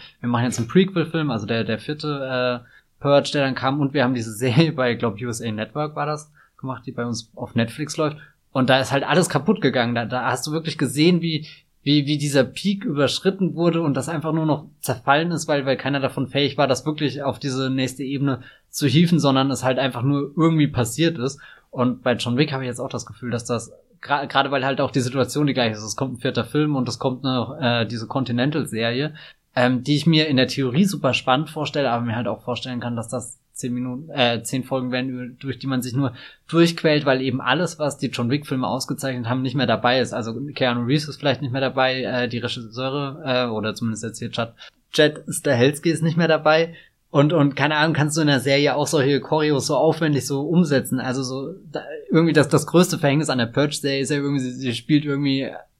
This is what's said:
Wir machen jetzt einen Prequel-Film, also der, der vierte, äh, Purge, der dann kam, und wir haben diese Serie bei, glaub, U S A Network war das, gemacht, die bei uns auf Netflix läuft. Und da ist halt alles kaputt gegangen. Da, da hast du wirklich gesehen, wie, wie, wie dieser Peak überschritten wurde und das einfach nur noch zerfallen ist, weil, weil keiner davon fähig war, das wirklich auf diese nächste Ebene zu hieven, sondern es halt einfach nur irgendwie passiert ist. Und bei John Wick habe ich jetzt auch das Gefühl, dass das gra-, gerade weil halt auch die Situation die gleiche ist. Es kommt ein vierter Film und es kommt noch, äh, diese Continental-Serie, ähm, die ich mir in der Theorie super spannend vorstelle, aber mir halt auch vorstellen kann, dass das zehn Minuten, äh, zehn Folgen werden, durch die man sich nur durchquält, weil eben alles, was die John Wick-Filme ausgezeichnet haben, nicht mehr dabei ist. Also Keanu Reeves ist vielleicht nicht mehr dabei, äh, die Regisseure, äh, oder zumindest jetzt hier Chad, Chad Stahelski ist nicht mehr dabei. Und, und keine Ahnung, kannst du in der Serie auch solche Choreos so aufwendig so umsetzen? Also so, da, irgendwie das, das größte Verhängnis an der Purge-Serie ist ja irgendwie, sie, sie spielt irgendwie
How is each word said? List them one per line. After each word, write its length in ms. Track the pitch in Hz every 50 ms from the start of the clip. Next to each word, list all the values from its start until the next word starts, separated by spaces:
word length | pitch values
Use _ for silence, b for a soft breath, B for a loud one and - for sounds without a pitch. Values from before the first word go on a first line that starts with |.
| B B B B
Wir 80 | - 123
machen 160 | 120 120 120
jetzt 120 | 127 110 -
einen 120 | 117 113
Prequel-Film, 640 | - 180 190 190 - 170 160 165 - 165 156 147
also 140 | 123 110 101
der, 200 | 98 117 113 113
der 140 | 101 113 107
vierte, 840 | - - 151 151 151 151 147 139 135 131 131 127 127 127 123 123 -
äh, 380 | - _ - _ _ _ _
Purge, 300 | - 143 143 143 - - -
der 100 | 151 139
dann 120 | 135 127
kam, 260 | - - 131 135 147
und 120 | 147 135 139
wir 120 | 151 123
haben 80 | 123 131
diese 180 | 120 110 113
Serie 400 | 107 101 123 131 113 123 165 156
bei, 220 | 139 131 127 123 117
glaub, 280 | 113 123 117 104 101
U 60 | 127 123
S 140 | 113 113
A 100 | 120 117
Network 460 | 107 107 110 - - 147 151 151 151 156
war 80 | 147
das, 260 | 147 151 147 - - b b b b b _
gemacht, 240 | - 131 131 117 -
die 80 | - 117
bei 120 | - 120
uns 240 | 120 117 113 - _ _
auf 200 | - 123 - -
Netflix 420 | 120 117 117 - - 151 - - -
läuft. 180 | 156 151 151 151 B B B _ _ _ -
Und 160 | 135 131 123
da 100 | 131 131
ist 140 | 131 - 135
halt 100 | 139 -
alles 240 | 101 147 165 175 -
kaputt 320 | - 147 123 - 220 202
gegangen. 340 | - 139 117 127 117 117 120
Da, 120 | 117 117
da 260 | 107 127 127 117 127
hast 160 | 123 127 - 151
du 60 | 151
wirklich 240 | 160 160 165 - -
gesehen, 440 | 147 123 113 139 151 170 180 170
wie, 240 | 165 165 160 151 151 B B B B _ _ _
wie, 240 | - 143 147 147 139
wie 120 | 135 151 143
dieser 280 | 147 147 139 143 127
Peak 400 | - - - - 190 208 196 -
überschritten 720 | 247 151 143 143 123 - - - 190 190 196 190 170 139
wurde 260 | 151 170 175 160 165
und 140 | 165 151 135
das 120 | 135 123 -
einfach 240 | 170 156 139 160
nur 140 | 151 160 160
noch 220 | 156 143 151 - - - _
zerfallen 520 | - - 127 - - 147 139 147 165 175
ist, 180 | 170 143 - 160
weil, 160 | 151 143 131
weil 100 | 135 131
keiner 240 | 120 - 131 139 139
davon 300 | 131 131 - - 135 120
fähig 280 | - 143 143 143 143 -
war, 100 | 143 131
das 180 | 131 - -
wirklich 360 | 156 160 151 156 139 123 143
auf 160 | 143 131 123 -
diese 320 | - 143 127 131 135 131
nächste 340 | 131 131 131 127 131 - 139
Ebene 400 | 127 143 139 143 139 131 120 B B B B B B
zu 180 | - - 147 139
hieven, 320 | 117 156 175 170 175 160
sondern 320 | 135 143 131 135 135 139
es 140 | 135 110 -
halt 120 | 127 131 127
einfach 260 | 135 131 123 123 113
nur 280 | 139 143 143 143 143 - -
irgendwie 300 | 160 165 165 156 147 143
passiert 500 | 147 127 120 117 - - 160 165 165 139
ist. 240 | 120 139 143 B B B B B B B
Und 320 | - - 123 127 120 123 -
bei 100 | 131 120
John 240 | 120 - 123 120 123
Wick 160 | 156 160 147
habe 100 | 131 131
ich 40 | 123
jetzt 120 | 117 120
auch 80 | 123 135
das 200 | - 123 - -
Gefühl, 240 | - - - 120
dass 140 | 113 117 117
das 280 | - 120 113 - - - - _ _ _ _
gra-, 280 | - - 143 147 143 135
gerade 240 | - 139 139 139
weil 120 | 135 139 127
halt 160 | 135 139 127
auch 120 | 143 127
die 80 | - 143
Situation 480 | 120 120 123 139 127 123 - 143 151 143
die 80 | 127
gleiche 180 | 131 120 113 110
ist. 80 | 107
Es 140 | 107 107 -
kommt 180 | - 135 135 123
ein 60 | 113
vierter 260 | - 139 120 123 113
Film 300 | 117 - 147 151 151 147
und 120 | 135 123 120
es 120 | 113 -
kommt 240 | - 139 127 123 127
noch, 360 | 135 131 127 113 - 147 160
äh, 260 | 156 120 120 120 117
diese 200 | 104 117 113 107
Continental-Serie, 1120 | 107 - 139 127 110 117 120 123 143 147 165 131 - - 110 113 113 120 127 143 156 156 B B B B B _ _ _
ähm, 280 | 131 123 123 127 123 123
die 120 | 135 147
ich 100 | 143 147
mir 220 | 170 165 156 156 156
in 100 | 139 127
der 100 | 131 123
Theorie 380 | - - 135 127 117 156 208
super 300 | 190 175 147 - 135 120
spannend 340 | - - - 127 139 156 147
vorstelle, 400 | - 160 151 139 - 156 139 127
aber 160 | 117 120 120
mir 100 | 120 110
halt 120 | 117 120 110
auch 160 | 107 - -
vorstellen 360 | - 123 117 - 131 127 120
kann, 160 | 117 120 120
dass 140 | 110 90 -
das 300 | - 127 - - - - _ _ _
zehn 200 | - - 127 123
Minuten, 380 | 123 123 127 123 127 156 160
äh, 320 | - 143 127 120 117 113 117
zehn 200 | - - 131 123
Folgen 280 | - 139 131 127 127
werden, 460 | 123 127 131 135 127 127 123 120 123 -
durch 180 | - 139 127 -
die 80 | -
man 160 | 135 135 127
sich 120 | 120 127 117
nur 180 | 131 139 127 B B B B B B _ -
durchquält, 600 | - 165 170 170 170 165 - 165 151 147 131 139
weil 140 | 131 131 131
eben 180 | 135 123 131
alles, 380 | - - 131 156 180 165 - -
was 180 | 151 143 135 -
die 100 | - 131
John 220 | - - 120 117
Wick-Filme 380 | 127 147 151 - 139 131 127 92
ausgezeichnet 600 | 104 135 127 - 123 113 - 135 131 123 120 117
haben, 140 | 123 131
nicht 140 | 131 131 113
mehr 100 | 143 127
dabei 340 | 113 113 107 110 120 123 131
ist. 140 | 120 - -
Also 220 | 113 113 113 113 113 139 147 -
Keanu 320 | - 135 123 120 120 120
Reeves 220 | 117 139 156 151 151
ist 120 | 139 -
vielleicht 220 | - 147 123 117
nicht 100 | 147 135
mehr 100 | 120 139
dabei, 420 | 135 131 117 131 131 131 131 131 127
äh, 240 | 98 120 123 123 120
die 100 | 117 120
Regisseure, 840 | 110 117 - 127 117 110 107 127 131 135 135 143 143 139 135 - 165
äh, 260 | 139 127 127 127 120
oder 220 | 110 110 104 110 107
zumindest 300 | - 117 113 110 104 -
jetzt 160 | 113 98 -
hier 100 | 123 110
Chad, 240 | - - 117 117 B B B B B _ _ _
Chad 320 | - - 151 151 151 - - -
Stahelski 640 | 170 - - 151 135 117 120 139 151 - - 175
ist 140 | 165 143 160
nicht 140 | 165 156 165
mehr 100 | 170 160
dabei. 480 | 156 156 151 151 156 160 165 165 165 B B B B _ _ _
Und, 200 | - 147 143 151
und 240 | 180 165 143 143 139
keine 200 | 139 139 147 156
Ahnung, 180 | 151 151 165 156
kannst 240 | - 147 151 151 165
du 40 |
in 60 | 156 147
der 120 | 143 131
Serie 340 | 117 139 139 143 143 143 123
auch 140 | 143 147 135
solche 340 | - 156 127 135 143 131
Choreos 460 | 113 - 156 156 151 151 147 135 120 123
so 80 | 156 127
aufwendig 480 | 143 160 151 151 170 156 147 135 123
so 160 | - 143 135
umsetzen? 580 | 143 - - 170 180 151 143 131 127 - 135 131
Also 220 | 117 131 123 135
so, 320 | 135 127 131 135 135 151 180 196 - -
da, 100 | - - - 143 151 - - -
irgendwie 240 | - 160 165 165 147
das, 140 | 151 135 151
das 160 | 165 156 151
größte 320 | - - 170 180 175 160 143
Verhängnis 320 | - 143 135 151 156 -
an 80 | 135 127
der 80 | 120
Purge-Serie 540 | 113 117 - 143 147 143 - - 143 139 135
ist 80 | 139 120
ja 60 | 151 143
irgendwie, 220 | 143 143 143 139
sie, 100 | 127 127
sie 220 | 123 127 135 127 117
spielt 320 | 117 - - 156 147 147
irgendwie 460 | 147 139 139 143 139 135 135 135 - - - - _ _ _